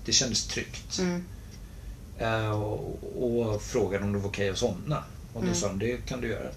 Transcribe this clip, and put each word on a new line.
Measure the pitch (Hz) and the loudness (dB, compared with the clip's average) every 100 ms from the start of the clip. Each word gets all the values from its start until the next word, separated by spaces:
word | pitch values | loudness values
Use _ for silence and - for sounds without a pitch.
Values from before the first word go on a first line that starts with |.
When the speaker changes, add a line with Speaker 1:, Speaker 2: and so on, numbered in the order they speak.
Speaker 1:
det | - | 2
kändes | 113 123 107 - | 4 4 2 0
tryggt. | 120 - - - - | -2 -4 -8 -6 0
Speaker 2:
Mm. | 180 175 180 - - - - - - - - - | 2 2 -4 -10 -12 -12 -14 -12 -12 -12 -12 -2
Speaker 1:
Eh, | 113 110 110 | 0 2 2
och, | 107 107 107 - - - - | 2 0 -2 -4 -6 -6 0
och | 123 117 110 104 | 2 4 4 0
frågade | - 123 95 98 | 0 2 4 2
om | 101 | 2
det | 101 | 2
var | 98 | 0
okej | 101 101 | 0 0
att | 95 | 2
somna. | 120 87 147 143 - - - | 2 0 0 -2 -2 -10 -10
Och | 117 | -2
då | 185 | 2
Speaker 2:
Mm. | |
Speaker 1:
sa | 110 101 | 2 2
de, | 95 | 2
"Det | 113 123 | 0 0
kan | - 123 | -2 -2
du | 120 | -2
göra, | 101 - | -2 -4